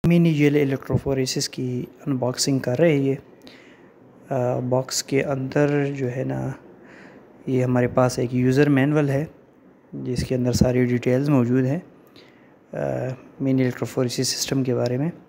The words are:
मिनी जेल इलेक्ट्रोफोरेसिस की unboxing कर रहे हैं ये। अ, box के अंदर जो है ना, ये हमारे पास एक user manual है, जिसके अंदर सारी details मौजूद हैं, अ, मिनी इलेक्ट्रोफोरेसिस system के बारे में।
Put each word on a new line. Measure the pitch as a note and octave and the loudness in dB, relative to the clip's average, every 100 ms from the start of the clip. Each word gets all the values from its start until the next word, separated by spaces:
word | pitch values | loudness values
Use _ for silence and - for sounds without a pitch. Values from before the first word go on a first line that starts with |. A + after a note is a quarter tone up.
| E3 | 4
मिनी | E3+ E3+ | 4 4
जेल | D3+ D3 D3 | 4 4 4
इलेक्ट्रोफोरेसिस | C#3 C3 - C3 C#3+ C3+ C3 D3 - | 0 -2 -2 -2 0 -2 -2 -4 -6
की | - B2+ B2 - - - | -6 -6 -6 -8 -10 -4
unboxing | C3 A#2+ B2+ - C3+ | -2 -2 -2 0 0
कर | B2 B2 | 0 2
रहे | E3+ | 4
हैं | C#3+ | 4
ये। | C3+ C3+ | 0 -2
अ, | - - - - - - - _ - - - C3 B2 B2+ | -8 -20 -20 -20 -20 -20 -20 _ -20 -20 -6 -2 0 -2
box | B2+ B2 C3 - | 0 -2 -2 -6
के | - C3+ | -2 -2
अंदर | D3 C3+ C3 D3 C#3+ D3 C#3 | 0 -4 -2 0 2 2 -2
जो | C#3 B2+ | -2 -4
है | B2+ C3 | -4 -4
ना, | C3 C3 C3+ - - - - - - - - - | -4 -6 -8 -18 -20 -20 -20 -20 -20 -20 -14 -2
ये | B2+ | 0
हमारे | B2+ B2 B2 | 2 2 2
पास | B2+ B2+ B2+ | 2 2 2
एक | B2 | -2
user | B2+ B2+ C3 C#3+ | 0 2 4 4
manual | C3+ C#3 D3+ C#3+ | 4 4 2 2
है, | C#3 D#3 - - _ - _ _ C#3 | -2 -4 -12 -20 _ -20 _ _ -10
जिसके | C3 B2 - B2+ | -6 -4 -2 0
अंदर | B2 | 0
सारी | A#2+ B2+ B2 B2 | 2 2 4 2
details | B2 B2+ B2+ C#3+ | 0 0 0 2
मौजूद | C#3 A#2+ B2+ C3 | 2 2 2 0
हैं, | D#3 - - - - - _ - _ _ | -4 -8 -20 -20 -20 -20 _ -20 _ _
अ, | - C#3+ C3 B2+ C3 - - | -6 -4 -4 -6 -10 -16 -6
मिनी | C3+ C3 | -2 2
इलेक्ट्रोफोरेसिस | B2+ B2 A#2 - B2 B2+ C3 | 0 -2 -6 -2 -2 -2 -4
system | - - C3+ | -4 -2 -2
के | C3 | 0
बारे | A#2+ A#2+ B2 | -2 0 -2
में। | D#3 - | -4 -6